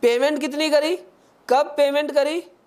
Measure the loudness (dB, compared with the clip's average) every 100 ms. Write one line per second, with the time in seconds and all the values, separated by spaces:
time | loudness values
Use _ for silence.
0 | 2 2 0 -2 -4 -4 0 2 0 -4
1 | -8 _ _ _ -2 0 0 0 2 2
2 | 0 0 0 -2 -8 _